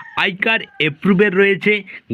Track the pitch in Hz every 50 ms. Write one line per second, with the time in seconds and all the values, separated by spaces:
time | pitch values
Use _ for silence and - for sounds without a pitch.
0 | - - - - 170 196 175 185 202 226 226 220 - - _ - 147 156 147 -
1 | - 185 202 175 208 208 180 190 196 196 196 165 - 208 208 208 196 - - -
2 | - -